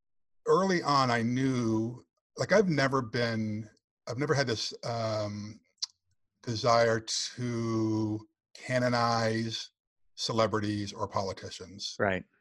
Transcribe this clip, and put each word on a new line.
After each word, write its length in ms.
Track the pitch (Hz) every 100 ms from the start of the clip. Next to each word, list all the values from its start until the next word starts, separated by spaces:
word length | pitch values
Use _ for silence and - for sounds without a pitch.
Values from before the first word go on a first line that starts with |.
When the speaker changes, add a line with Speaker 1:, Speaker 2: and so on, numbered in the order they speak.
| _ _ _ _ -
Speaker 1:
early 360 | 156 190 180
on, 280 | 156 143 127
I 120 | 117
knew, 800 | 113 123 135 127 113 110 113 123 - _ _ -
like, 160 | 131
I've 160 | 190 196
never 340 | 147 135 135
been, 640 | 117 120 120 113 110 107 110 _ _ _ -
I've 100 | 120
never 160 | 147
had 120 | 139 131
this, 260 | 113 - -
um, 760 | - 117 113 107 104 104 104 - _ _ - _ _ _ _ _
desire 540 | - 113 127 117 117 113 113 - - -
to 840 | 123 117 117 113 110 110 110 107 - _ _ -
canonize 1120 | - 127 123 120 117 117 113 113 113 113 - _ _ _ _
celebrities 800 | - - 117 110 107 104 104 101
or 140 | 104 101
politicians. 880 | - 98 95 90 - 90 101 - -
Speaker 2:
Right. 260 | 107 92 - _